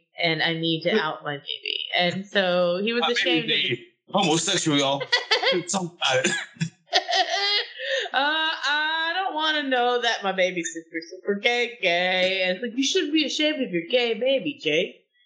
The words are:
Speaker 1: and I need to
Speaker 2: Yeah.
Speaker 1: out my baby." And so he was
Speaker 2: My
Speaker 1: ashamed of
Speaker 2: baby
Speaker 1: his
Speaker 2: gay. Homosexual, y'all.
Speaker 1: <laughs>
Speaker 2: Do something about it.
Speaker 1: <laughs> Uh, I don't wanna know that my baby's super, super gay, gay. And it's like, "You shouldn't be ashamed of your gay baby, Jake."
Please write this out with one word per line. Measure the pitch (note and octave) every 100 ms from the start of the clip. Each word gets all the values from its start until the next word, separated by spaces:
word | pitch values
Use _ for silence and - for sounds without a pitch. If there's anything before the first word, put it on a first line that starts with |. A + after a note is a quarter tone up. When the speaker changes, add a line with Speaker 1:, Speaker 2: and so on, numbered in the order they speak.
| _ -
Speaker 1:
and | E3 D#3
I | D3
need | E3 E3 D#3+
to | E3+
Speaker 2:
Yeah. | G3+ D#3
Speaker 1:
out | -
my | D3+ C#3+
baby." | - - - - -
And | - F3+ F#3
so | F#3+ G3+ F#3 F3+ F3 F3
he | G#3+
was | A#3+
Speaker 2:
My | B3
Speaker 1:
ashamed | - G3+ A#3+
of | -
Speaker 2:
baby | C#3+ C#3+
Speaker 1:
his | B2
Speaker 2:
gay. | - _ _
Homosexual, | G3 F3+ D#3+ G3+ F3+ D#3+ C#3+
y'all. | C3+ C#3 - A#4+ -
Speaker 1:
<laughs> | G#4+ B4
Speaker 2:
Do | G4 -
something | G3 F3 -
about | C#3 C3
it. | - - - - - - _
Speaker 1:
<laughs> | - - F#4+ F4 G4 G4+ G#4 - - C5 C5+ G4
Uh, | C4
I | C#4+ D#4 D#4+ D#4+ C#4 D4 D#4 D#4+ E4
don't | F4+ F#4+
wanna | D4+ D#4 D4+
know | C#4 B3+ A#3+ B3
that | A#3 A3
my | G3
baby's | F#3 F3+ F3 E3
super, | E3 - E3 -
super | - - G3+
gay, | A#3+ A#3+ A#3 A#3
gay. | F#3 F3 F3+ F#3 F#3 F#3+
And | F#3 F#3
it's |
like, | A#3+ A#3
"You |
shouldn't | C4+ F#4+ D4
be | D#4
ashamed | C4 - D4+ C#4+
of | A3
your | F3 E3
gay | B3 A#3+
baby, | G#3+ B3+ C#4 E3 -
Jake." | D#3 D3+ A3 - _ _